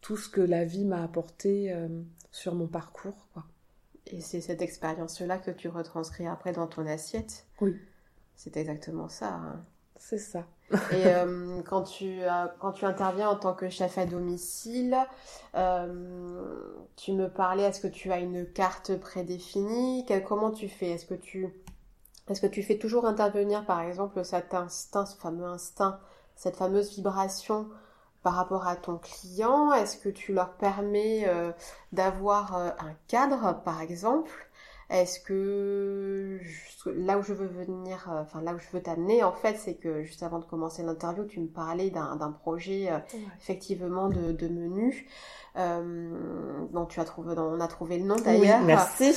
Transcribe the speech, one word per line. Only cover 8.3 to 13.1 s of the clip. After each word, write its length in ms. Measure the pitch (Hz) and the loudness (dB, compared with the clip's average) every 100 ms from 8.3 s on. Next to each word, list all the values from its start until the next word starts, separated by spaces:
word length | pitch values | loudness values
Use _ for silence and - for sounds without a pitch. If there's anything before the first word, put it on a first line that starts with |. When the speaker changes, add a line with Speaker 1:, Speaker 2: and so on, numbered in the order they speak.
| _ | _
Speaker 2:
C'est 220 | - 156 | -10 -8
exactement 500 | 156 151 151 165 160 | -6 -8 -8 -8 -10
ça, 260 | - 208 170 | -8 -8 -6
hein. 280 | 160 151 170 _ _ _ | -8 -12 -14 _ _ _
Speaker 1:
C'est 200 | - 214 | -8 -8
ça. 280 | - 175 170 _ - | -6 -10 -12 _ -2
Speaker 2:
Et, 340 | 202 - 185 185 | -2 2 6 6
euh, 540 | 180 180 180 175 180 | 6 4 -2 -6 -8
quand 200 | 170 190 | -2 -2
tu, 380 | 190 - 190 185 | -2 -6 -8 -2
euh, 260 | 180 175 175 - | 0 0 -2 -4
quand 120 | 196 | -6
tu 140 | 190 196 | -2 -2
interviens 440 | 190 190 | 0 0